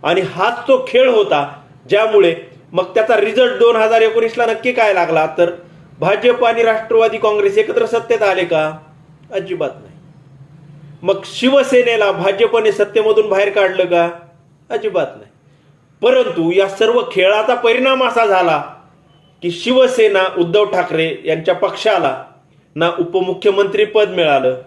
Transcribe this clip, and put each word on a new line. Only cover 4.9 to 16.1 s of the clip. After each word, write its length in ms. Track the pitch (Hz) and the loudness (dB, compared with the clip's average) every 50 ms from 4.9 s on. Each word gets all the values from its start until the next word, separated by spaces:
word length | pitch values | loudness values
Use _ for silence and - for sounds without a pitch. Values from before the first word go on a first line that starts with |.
| 196 | 2
लागला, 320 | 185 175 165 165 160 156 156 - - | 0 0 0 0 -2 -2 -2 0 0
तर 140 | 175 170 175 - - - - - - - - - | 0 0 0 -8 -16 -20 -20 -20 -20 -20 -10 -4
भाजप 460 | 151 175 202 208 233 247 240 247 254 | -2 -2 -2 2 2 2 2 2 0
आणि 180 | 226 226 233 226 | 0 0 0 0
राष्ट्रवादी 540 | 226 220 220 226 - 233 226 226 220 214 220 | 0 0 -2 -2 0 2 2 2 2 0 0
काँग्रेस 400 | - 214 214 214 202 196 196 214 | -2 0 0 0 0 0 0 0
एकत्र 280 | 214 - - 240 233 | -2 0 0 -2 -2
सत्तेत 360 | 220 233 226 - - 240 214 | 0 -2 -4 -2 -2 -2 0
आले 240 | 214 196 185 185 180 | 0 0 0 0 -2
का? 320 | 170 170 156 156 156 156 160 - - - - - _ - _ - - 226 | -2 -2 -2 -2 -2 -6 -10 -18 -20 -20 -20 -20 _ -20 _ -20 -10 -10
अजिबात 360 | 196 185 190 180 160 156 131 - | -10 -8 -8 -8 -6 -6 -8 -8
नाही. 180 | - - - - - - - - - - - - - - - - - - - - - - - - - | -12 -20 -20 -20 -20 -20 -20 -20 -20 -20 -20 -20 -20 -20 -20 -20 -20 -20 -20 -20 -20 -20 -20 -20 -10
मग 200 | - 180 196 190 - | -4 -4 -4 -4 -4
शिवसेनेला 880 | - - - 240 254 269 277 262 254 262 247 240 233 233 220 208 202 | -14 -10 -2 0 2 2 2 2 4 2 2 4 4 2 0 0 0
भाजपने 600 | 185 165 175 196 196 - 233 214 233 226 220 220 | 0 0 -2 -2 0 2 0 2 2 2 2 0
सत्तेमधून 580 | 196 208 208 202 - 180 214 220 214 214 214 208 | 0 0 -2 0 0 -2 0 2 2 2 2 2
बाहेर 200 | 190 190 202 202 | 2 0 0 0
काढलं 360 | 196 208 196 185 185 185 185 | 0 0 0 0 0 0 -2
का? 240 | 175 175 170 170 170 170 - - - _ _ _ _ _ _ _ _ | 0 2 0 0 0 -2 -10 -18 -20 _ _ _ _ _ _ _ _
अजिबात 360 | - 214 214 214 185 180 147 - - | -8 -6 -6 -4 -4 -2 -4 -4 -8
नाही. 160 | 110 104 - _ _ _ _ _ _ _ _ _ _ _ _ _ _ | -18 -20 -20 _ _ _ _ _ _ _ _ _ _ _ _ _ _
परंतु 500 | - 240 | 0 2